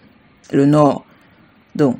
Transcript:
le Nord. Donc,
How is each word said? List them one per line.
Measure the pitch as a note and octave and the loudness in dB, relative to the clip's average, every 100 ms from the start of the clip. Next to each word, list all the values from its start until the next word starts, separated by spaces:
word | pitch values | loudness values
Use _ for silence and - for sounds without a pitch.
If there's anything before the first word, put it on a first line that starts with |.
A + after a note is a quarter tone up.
| _ _ _ _ - | _ _ _ _ -6
le | C#3 C#3+ | 0 2
Nord. | D3+ C#3+ - - _ _ _ _ _ _ - | 2 2 -2 -10 _ _ _ _ _ _ -4
Donc, | C#3+ | -4